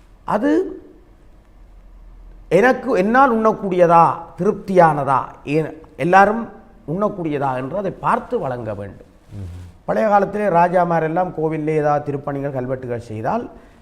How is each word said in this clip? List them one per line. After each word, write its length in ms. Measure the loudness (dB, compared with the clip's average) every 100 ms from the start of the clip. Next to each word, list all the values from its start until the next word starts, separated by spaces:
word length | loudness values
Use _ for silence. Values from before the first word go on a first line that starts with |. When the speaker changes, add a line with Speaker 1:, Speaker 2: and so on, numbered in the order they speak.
| _ -16
Speaker 1:
அது 580 | -6 -2 0 0 -2 -8 -18 -20 _ -20 -20 -20 _ -20 -20 -20 -20 -20 -20 -20 -20 -16 0
எனக்கு, 480 | 4 4 2 0 0
என்னால் 400 | 2 4 4 4
உண்ணக்கூடியதா, 760 | 0 0 -2 2 6 6 4 2 -10 -4
திருப்தியானதா, 800 | -2 -2 0 4 4 4 0 0 -2 -10 -4
ஏ-, 280 | -2 -2 -8 -16 -4
எல்லாரும் 520 | 4 6 6 2 -6 -14 -20 -18 -8
உண்ணக்கூடியதா 640 | -4 -4 -4 -4 -2 -2 -4
என்று 220 | -6 -6
அதை 140 | -6
பார்த்து 480 | -4 -2 -2 -4 -6
வழங்க 340 | -4 -6 -8
வேண்டும். 320 | -8 -10 -14 -20
Speaker 2:
ம்ஹும். 600 | _ -18 -14 -14 -14 -18 -14 -6
Speaker 1:
பழைய 220 | -2 2
காலத்திலே 400 | 2 2 -2 0
ராஜாமாரெல்லாம் 840 | 2 4 2 2 0 0 -2 -4
கோவிலே 340 | -2 -4 -2 -2
ஏதாவது 440 | 0 0 0 -2
திருப்பணிகள் 400 | -6 -6 -6 -6
கல்வெட்டுகள் 480 | -6 -6 -6 -6 -8
செய்தால் 500 | -8 -8 -4 -4 -6 -16 -20 -20